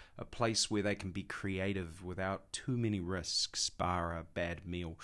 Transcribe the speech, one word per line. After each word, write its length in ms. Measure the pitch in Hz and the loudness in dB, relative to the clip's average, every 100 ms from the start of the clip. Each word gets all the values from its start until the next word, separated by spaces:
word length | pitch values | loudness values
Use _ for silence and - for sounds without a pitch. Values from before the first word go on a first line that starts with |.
| - - | -16 -12
a 80 | - | -8
place 440 | - 117 107 - | 2 2 4 4
where 140 | 104 | 4
they 120 | 101 101 | 4 2
can 160 | 95 | -2
be 120 | 95 | -4
creative 800 | - - 98 95 95 95 82 82 | -6 -4 0 2 2 0 -2 -6
without 480 | 90 92 95 98 - | -6 -2 0 -2 -4
too 240 | - - 123 | -6 0 2
many 220 | 113 101 | 4 2
risks, 720 | 87 92 82 - - - - | 0 -2 0 0 0 0 -2
bar 460 | - 90 90 85 82 | 0 2 2 2 -2
a 80 | |
bad 420 | 82 - 85 85 90 | -4 -2 -2 -2 -4
meal, 300 | 87 85 82 | -2 -4 -6